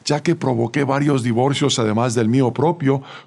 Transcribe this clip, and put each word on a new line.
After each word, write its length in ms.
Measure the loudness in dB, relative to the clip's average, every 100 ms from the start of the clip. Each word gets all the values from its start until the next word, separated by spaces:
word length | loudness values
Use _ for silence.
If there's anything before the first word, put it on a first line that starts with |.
ya 160 | -4 -2
que 140 | 0
provoqué 480 | -2 0 0 -2 -2
varios 400 | 0 0 0 0
divorcios, 560 | 0 0 0 0 0 0
además 380 | 0 0 0 0
del 120 | 2
mío 240 | 2 2
propio, 520 | 2 0 0 0 -2 -4 -18